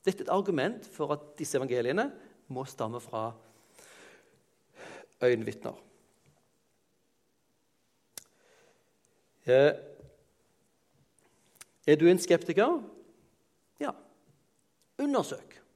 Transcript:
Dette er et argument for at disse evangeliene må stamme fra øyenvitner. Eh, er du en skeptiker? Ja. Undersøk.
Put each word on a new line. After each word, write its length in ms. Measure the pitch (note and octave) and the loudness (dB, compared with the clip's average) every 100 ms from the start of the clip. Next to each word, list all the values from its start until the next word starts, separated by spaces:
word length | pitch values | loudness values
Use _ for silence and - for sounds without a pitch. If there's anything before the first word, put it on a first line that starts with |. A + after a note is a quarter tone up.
Dette 200 | - F#3+ | -2 -4
er 40 | - | -2
et 60 | |
argument 540 | F3+ G3 E3 D3+ A#3+ - | -2 0 0 -2 -4 -16
for 240 | - D3 D3 | -8 -4 -4
at 180 | - - | -8 -12
disse 180 | D#3 C#3 | -4 -4
evangeliene 500 | C3 B2 A#2+ E3+ C4+ - - - _ | -2 -2 0 0 -2 -6 -20 -20 _
må 140 | B2+ C3 | -10 -10
stamme 320 | - A2 A#2+ | -8 -8 -8
fra 260 | - A2+ A2+ A2+ - _ _ - - - - - _ _ _ _ _ - - - - _ | -8 -6 -6 -10 -20 _ _ -20 -20 -20 -20 -20 _ _ _ _ _ -20 -20 -20 -20 _
øyenvitner. 520 | B2 A#2+ A2 - - - - _ _ _ _ _ _ _ _ _ _ _ _ _ _ _ _ _ _ _ _ _ _ - - _ _ _ _ _ _ _ _ _ _ _ - | 2 2 -2 -8 -12 -12 -20 _ _ _ _ _ _ _ _ _ _ _ _ _ _ _ _ _ _ _ _ _ _ -20 -20 _ _ _ _ _ _ _ _ _ _ _ 2
Eh, 260 | B2+ C#3+ - - - - _ _ _ _ _ _ _ _ _ _ _ _ _ _ _ - _ - | 6 6 4 -10 -20 -20 _ _ _ _ _ _ _ _ _ _ _ _ _ _ _ -20 _ 4
er 80 | D3 | 6
du 120 | E3 | 8
en 120 | F3+ | 6
skeptiker? 640 | - E3+ - D#3+ A#3+ E4+ - - - _ _ _ _ _ _ _ | 4 0 2 2 2 0 -4 -20 -20 _ _ _ _ _ _ _
Ja. 120 | - - - _ _ _ _ _ _ _ _ - | -10 -10 -18 _ _ _ _ _ _ _ _ -6
Undersøk. 640 | C#4+ C4+ D#3 - - - _ | -2 -2 -2 -8 -16 -20 _